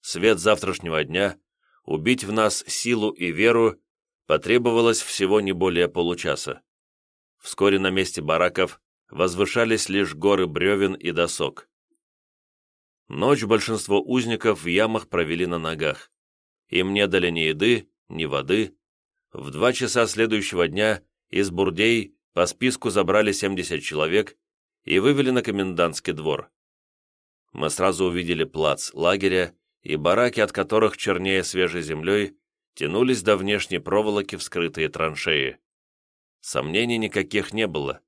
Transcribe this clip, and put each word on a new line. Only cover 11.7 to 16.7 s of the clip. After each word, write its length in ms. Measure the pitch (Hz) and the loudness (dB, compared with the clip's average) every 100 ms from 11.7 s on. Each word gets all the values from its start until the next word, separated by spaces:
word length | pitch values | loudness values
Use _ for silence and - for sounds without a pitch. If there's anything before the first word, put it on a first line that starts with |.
| _ _ _ _ _ _ _ _ _ _ _ _ _ _ | _ _ _ _ _ _ _ _ _ _ _ _ _ _
Ночь 360 | - 110 143 | -2 0 0
большинство 580 | 110 110 - 87 - 101 | 2 0 0 -6 0 0
узников 640 | - 127 117 113 113 95 | 2 -2 0 0 0 0
в 20 | 80 | 0
ямах 420 | 87 110 113 - | 0 2 -2 -4
провели 380 | 87 80 85 90 | -4 -2 -2 -2
на 120 | 85 | -2
ногах. 520 | 80 80 78 69 - _ _ _ _ _ | -4 -4 -4 -4 -12 _ _ _ _ _
Им 240 | _ | _